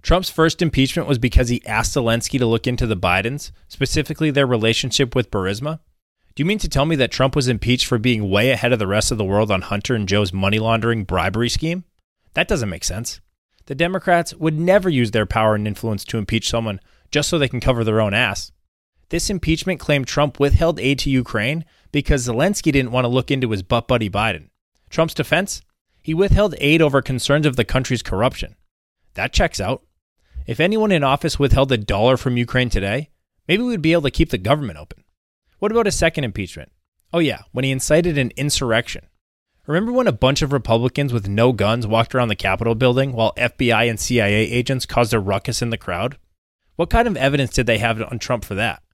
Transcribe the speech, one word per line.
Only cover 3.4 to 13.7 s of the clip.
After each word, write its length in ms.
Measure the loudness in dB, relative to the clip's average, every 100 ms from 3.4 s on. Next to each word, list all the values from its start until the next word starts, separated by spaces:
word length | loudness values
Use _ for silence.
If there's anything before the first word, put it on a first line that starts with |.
| -12 -18 -20
specifically 640 | -6 -2 -2 -4 -2 0
their 140 | 2 2
relationship 720 | 2 2 0 -2 -2 0 0
with 160 | -2
Burisma? 480 | -2 -2 -4 -6 -8 _ _ _ _ _ -4
Do 60 |
you 40 | -2
mean 140 | -2
to 80 | -2
tell 180 | 0 0
me 120 | 0
that 120 | 0
Trump 280 | 2 2 2
was 100 | 0
impeached 380 | 0 0 0 0
for 120 | 0
being 320 | 2 0 2
way 220 | 2 2
ahead 220 | 2 0
of 60 | 0
the 60 | 2
rest 280 | 0 0
of 40 | -2
the 60 |
world 280 | 0 2 2
on 100 | 0
Hunter 340 | -2 -6 -2 -2
and 140 | 0
Joe's 240 | 0 0
money 260 | 0 0 0
laundering 460 | 2 0 0 -2 -2
bribery 420 | -2 0 0 -2
scheme? 380 | -2 -4 -6 -10 _ _ _ _
That 160 | -4 0
doesn't 200 | 0 -2
make 140 | -4
sense. 380 | -6 -6 -8 -14 _ _ _ _
The 80 | -12